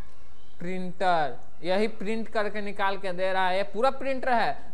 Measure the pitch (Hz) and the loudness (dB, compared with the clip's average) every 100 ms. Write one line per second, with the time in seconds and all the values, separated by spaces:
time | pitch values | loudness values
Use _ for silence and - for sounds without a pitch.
0 | - - - - - - 175 185 180 170 | -2 -2 -2 -2 -2 -2 0 0 0 0
1 | 190 165 139 120 - - 170 220 214 - | 2 2 2 0 -2 -2 0 2 2 0
2 | 202 226 214 220 208 208 202 196 196 196 | 0 0 0 0 0 0 -2 0 0 0
3 | 190 180 190 190 185 190 202 202 262 269 | -2 0 0 2 2 0 0 2 2 0
4 | 269 262 254 233 165 135 - | -2 0 0 2 2 0 -2